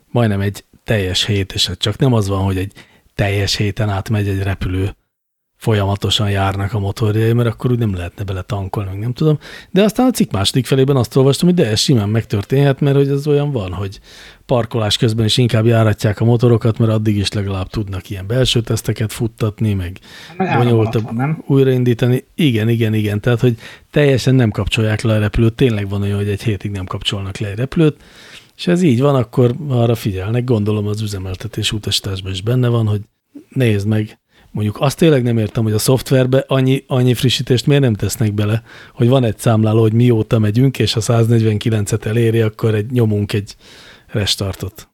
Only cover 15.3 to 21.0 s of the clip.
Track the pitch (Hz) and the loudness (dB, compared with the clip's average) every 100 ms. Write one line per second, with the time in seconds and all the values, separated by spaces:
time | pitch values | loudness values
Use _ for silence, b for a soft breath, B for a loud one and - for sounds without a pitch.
15.3 | - 123 113 110 113 110 101 113 101 117 | 2 2 2 4 4 4 2 -2 0 2
16.3 | 120 120 113 117 107 117 110 110 104 98 | 4 4 4 2 2 0 2 0 0 -2
17.3 | 110 101 95 92 - 98 92 - 98 95 | -4 -4 -4 -6 -6 -6 -8 -10 -10 -4
18.3 | 123 127 120 110 113 - 107 110 - 117 | 0 0 0 -2 -4 -4 -4 -4 -4 -6
19.3 | - 110 - 110 98 90 95 B B B | -4 -6 -2 -2 -2 -4 -10 B B B
20.3 | - 180 139 120 113 107 117 | -6 -2 2 2 4 2 0